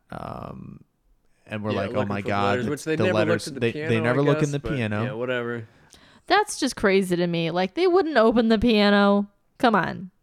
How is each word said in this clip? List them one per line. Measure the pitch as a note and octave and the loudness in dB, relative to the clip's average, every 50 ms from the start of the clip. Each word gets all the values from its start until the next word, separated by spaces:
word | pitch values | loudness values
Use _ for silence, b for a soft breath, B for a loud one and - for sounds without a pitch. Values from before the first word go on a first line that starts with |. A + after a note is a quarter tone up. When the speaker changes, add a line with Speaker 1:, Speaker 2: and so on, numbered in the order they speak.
| _ _ | _ _
Speaker 1:
Um, | - G1+ G1+ - - - - - - - - - - - - _ _ _ _ _ _ _ _ _ _ _ _ | -14 -12 -12 -12 -12 -12 -12 -14 -14 -14 -16 -16 -18 -20 -20 _ _ _ _ _ _ _ _ _ _ _ _
and | - G#2 G#2+ G#2 | -14 -12 -8 -6
we're | G#2+ | -4
Speaker 2:
Yeah, | G#2 G2+ | -4 -2
Speaker 1:
like, | G2 G2 | -4 -4
"Oh | - | -2
Speaker 2:
looking | G#2 G2+ G2+ | -4 -4 -2
Speaker 1:
my | G2+ G2+ | -4 -6
Speaker 2:
for | G2+ | -4
the | - | -4
Speaker 1:
God, | G2+ G2+ G2+ G2+ | -2 -2 0 0
Speaker 2:
letters, | G2+ - A#2+ | 0 -2 -2
Speaker 1:
the, | - | -4
Speaker 2:
which | D3 C#3 - | -6 -6 -4
they | D#3+ D#3 | -4 -2
Speaker 1:
the | D3+ - | 0 0
Speaker 2:
never | - F#2 G#2+ | 2 2 2
Speaker 1:
letters," | G#2+ - E3+ - - E3 | 2 2 0 0 -2 -6
Speaker 2:
looked | |
at | C#3+ | -6
the | C3+ | -4
Speaker 1:
they, | A#2+ A#2 A2+ | -4 -2 -2
Speaker 2:
piano, | D3+ D3+ D#3+ | -4 -2 -2
Speaker 1:
they | D#3+ - | -2 0
never | - - B2+ C3+ | 0 0 0 2
Speaker 2:
I | C#3+ | 2
Speaker 1:
look | D3 C#3+ D#3 | 2 2 2
in | D#3 | 0
Speaker 2:
guess, | D3 | -2
Speaker 1:
the | C#3+ C#3+ | -2 -4
Speaker 2:
but | - A2+ D3 | -4 -4 -4
Speaker 1:
piano. | C3+ A#2 G#2+ G#2+ G#2 A2 | -2 -2 -2 -2 -2 -4
Speaker 2:
yeah, | G#2 G#2+ | -4 -4
whatever. | A2+ B2 B2 B2+ B2 A#2+ A#2+ A#2+ A#2 A2 - b b b b b b b b b b b - | -4 -4 -2 -2 -2 -2 -4 -6 -8 -10 -12 b b b b b b b b b b b 0
Speaker 3:
That's | F4 G4+ G#4 - - - | 0 0 0 0 -4 -4
just | - C4 - | -4 -4 -2
crazy | - - G3+ F#3+ G3 G3 F#3 F3+ E3+ | 0 0 2 2 2 2 0 0 0
to | F3 F3 | 0 -2
me. | E3+ E3+ E3 E3 | -2 -2 -2 -2
Like, | D#3+ F3 F#3 F#3+ - | -2 -2 -2 -2 -2
they | - F4 F#4+ | 0 2 4
wouldn't | E4+ F#4 F4 D#4+ D#4 B3+ | 4 2 2 2 2 4
open | G#3+ A3+ G#3+ A#3+ A#3 A3+ | 4 4 4 4 4 4
the | A3+ G#3+ | 2 2
piano. | G3+ A#3+ A3+ G#3 G#3 G3+ G3+ G3+ G3+ G3+ G3+ G3+ G3+ - _ _ _ _ _ - | 4 4 4 4 6 6 6 6 6 6 4 4 2 -2 _ _ _ _ _ 0
Come | - A#3 A3 | 2 2 2
on. | F#3+ E3 - - - F#3 F#3 - _ | 2 0 -2 -4 -8 -12 -14 -16 _